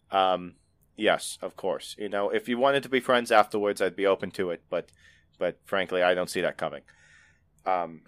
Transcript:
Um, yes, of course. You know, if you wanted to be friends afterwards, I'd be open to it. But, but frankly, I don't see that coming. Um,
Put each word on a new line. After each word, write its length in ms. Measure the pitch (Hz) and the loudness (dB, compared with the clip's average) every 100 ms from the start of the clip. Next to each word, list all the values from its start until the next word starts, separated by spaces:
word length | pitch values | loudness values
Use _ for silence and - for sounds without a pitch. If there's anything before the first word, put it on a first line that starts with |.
| _ | _
Um, 440 | 98 92 90 90 - _ _ _ - | 2 2 2 -4 -16 _ _ _ -2
yes, 400 | 104 82 - - | 2 2 -2 -10
of 140 | 92 - | -12 -6
course. 400 | 95 73 - - | -4 -4 -8 -10
You 120 | 104 | -6
know, 200 | 101 101 | -2 -2
if 200 | 107 - | -2 -2
you 80 | 120 | 0
wanted 260 | 139 139 | 2 2
to 60 | 120 | 0
be 100 | 131 | -2
friends 320 | 123 120 117 | 2 0 4
afterwards, 500 | 113 101 107 104 98 | 4 4 2 -2 0
I'd 140 | 95 85 | -2 0
be 100 | 98 | 2
open 260 | 95 95 | 2 -2
to 200 | - 90 | -4 -4
it. 120 | 85 _ | -6 _
But, 200 | 87 - _ - _ _ _ | -6 -6 _ -20 _ _ _
but 200 | 90 - - | -4 -4 -4
frankly, 380 | 98 90 90 | -2 0 2
I 100 | 90 | 4
don't 160 | 90 90 | 2 0
see 120 | 92 | -2
that 160 | 82 - | -4 -4
coming. 240 | 82 71 - _ _ - _ _ _ _ 92 | -6 -8 -16 _ _ -20 _ _ _ _ -4
Um, 360 | 92 85 80 | -2 -4 -10